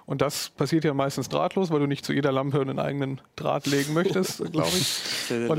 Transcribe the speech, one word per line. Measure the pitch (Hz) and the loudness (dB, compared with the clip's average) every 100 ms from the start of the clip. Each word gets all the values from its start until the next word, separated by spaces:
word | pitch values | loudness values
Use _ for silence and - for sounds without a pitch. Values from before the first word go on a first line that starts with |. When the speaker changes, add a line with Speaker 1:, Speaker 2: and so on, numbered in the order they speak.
| - | -6
Speaker 1:
Und | 139 | 0
das | 147 - - | 0 0 -8
passiert | - 143 165 | -2 2 4
ja | 156 | 2
meistens | 139 139 135 123 | 2 0 0 0
drahtlos, | 147 175 196 180 | 0 2 0 2
weil | 151 | 2
du | 143 | 2
nicht | 139 - | 0 0
zu | |
jeder | 143 143 | 0 2
Lampe | 135 143 143 | 2 0 0
einen | 135 139 | 0 -2
eigenen | 147 143 135 135 - - | -2 -2 -4 -6 -12 -6
Draht | 151 143 139 | -2 -2 0
legen | 139 143 | 0 2
möchtest, | 156 190 190 190 - 165 | 0 2 0 -2 -4 -2
Speaker 2:
<laughs> | |
Speaker 1:
glaub | 156 165 | 0 0
ich. | 175 - | 2 0
Speaker 2:
Sehr, | - - - - 120 | -2 -4 -6 -2 -2
sehr | |
Speaker 1:
Und, | 117 | 0